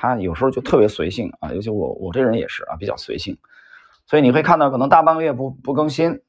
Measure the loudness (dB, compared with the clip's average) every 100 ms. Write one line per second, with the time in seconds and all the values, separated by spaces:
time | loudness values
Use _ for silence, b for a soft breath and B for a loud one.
0 | -4 -2 -4 -2 -2 -2 0 4 4 2
1 | -6 -4 -8 -8 -10 -8 -6 -4 -4 -6
2 | -6 0 0 0 -4 -10 -10 -10 -8 -8
3 | -8 -10 -8 -12 _ b b b b b
4 | -2 4 4 4 4 4 2 2 4 6
5 | 6 2 0 -2 -6 -10 -6 -2 -2 0
6 | -2 -2